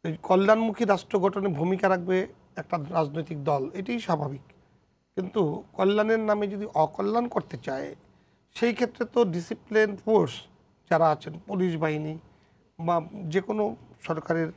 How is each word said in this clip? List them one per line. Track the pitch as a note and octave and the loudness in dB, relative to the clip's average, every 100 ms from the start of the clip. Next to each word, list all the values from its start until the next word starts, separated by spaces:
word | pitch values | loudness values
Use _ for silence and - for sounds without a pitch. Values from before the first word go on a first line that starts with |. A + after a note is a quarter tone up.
| E3+ | -6
এই | D#3+ | -8
কল্যাণমুখী | - F#3+ G3 A3 A3+ G3+ | 2 4 6 4 4 0
রাষ্ট্র | A3+ F#3+ - G3 | 2 2 0 0
গঠনে | F#3+ G3+ G3 | 0 0 -2
ভূমিকা | C#3+ E3+ F#3 F#3+ | 0 0 2 2
রাখবে | F#3 F3 F#3 F#3+ - _ - | 2 2 0 0 -10 _ -14
একটা | D#3 F3 C#3+ | -6 -6 -2
রাজনৈতিক | F3+ D3 D#3 D#3 D3+ | -2 -2 -4 -8 -6
দল, | C#3+ C#3+ C3 | -2 -2 -2
এটাই | F#3+ F#3+ A#3+ | -6 -6 -6
স্বাভাবিক। | A3 D#3+ C#3+ C#3 - _ _ _ _ _ _ - | -2 -2 -2 -8 -16 _ _ _ _ _ _ -8
কিন্তু | F3+ A3 D#3+ F3 - | -4 0 0 -2 -10
কল্যাণের | - F#3+ G#3 G#3+ A3+ | 0 2 4 2 2
নামে | G#3+ G#3 G#3 | 2 0 0
যদি | G3+ G#3 | -4 -4
অকল্যাণ | - D#3 - G3+ A3+ A#3+ | 0 0 0 0 0 0
করতে | - - B2+ | -4 -6 -12
চায়, | C#3 C3 C#3+ - _ _ _ _ _ | -8 -8 -8 -14 _ _ _ _ _
সেই | - A#3 | 0 0
ক্ষেত্রে | A3 B3 - A#3 | 2 -2 -2 -2
তো | B3 | 2
ডিসিপ্লিন | G#3+ E3+ E3+ A3 - G#3+ G#3+ G3+ | 2 0 -6 -12 0 2 2 0
ফোর্স | A3 G#3+ D#3 - - _ _ _ _ | 2 4 4 -4 -16 _ _ _ _
যারা | E3 D#3+ | 4 4
আছেন, | D3+ E3 D#3+ - | 2 -6 -14 -6
পুলিশ | G3 F3+ E3 | -2 0 0
বাহিনী | D#3 D3+ D#3 D#3+ - _ _ _ _ - | -2 -2 -6 -10 -16 _ _ _ _ -6
বা | E3 E3+ D#3+ G3+ E3+ | 0 0 -2 -10 -4
যে | F3+ | -2
কোনো | F#3+ G#3+ G#3 A#3 - - | -2 -2 -2 -4 -18 -18
সরকারের | - D#3 - E3 D#3+ | -6 -6 -2 -2 -2